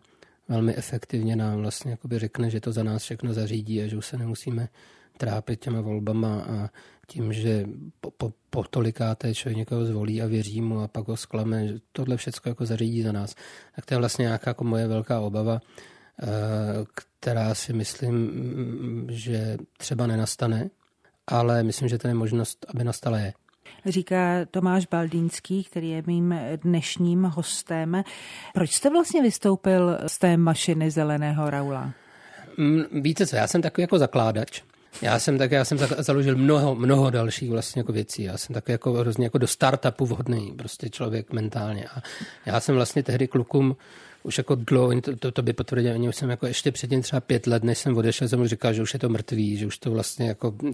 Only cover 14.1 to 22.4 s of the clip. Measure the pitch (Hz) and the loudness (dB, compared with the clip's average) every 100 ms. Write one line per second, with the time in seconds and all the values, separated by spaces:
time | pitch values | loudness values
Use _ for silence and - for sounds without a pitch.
14.1 | - 120 113 - 117 120 113 113 110 110 | 0 0 0 -2 -2 0 0 0 0 0
15.1 | 117 104 107 110 113 - - - - _ | -2 -2 -2 0 -2 -6 -18 -20 -20 _
16.1 | - 110 107 107 107 104 107 107 - - | -10 -4 -2 -2 -2 -2 -4 -6 -10 -16
17.1 | _ 123 113 110 110 - 113 104 - 120 | _ -2 0 0 -2 -2 -2 -4 -4 -2
18.1 | 120 113 123 123 135 120 117 120 117 123 | 0 0 -2 -6 -6 -6 -6 -6 -6 -6
19.1 | 117 113 113 110 107 - - - 117 120 | -6 -4 -2 -2 -4 -10 -14 -6 0 0
20.1 | 110 110 - 120 110 185 - _ _ _ | 2 0 0 0 0 -2 -10 _ _ _
21.1 | _ - 120 120 117 113 - 127 120 123 | _ -2 2 4 4 2 0 -2 0 0
22.1 | 117 110 117 | 0 0 0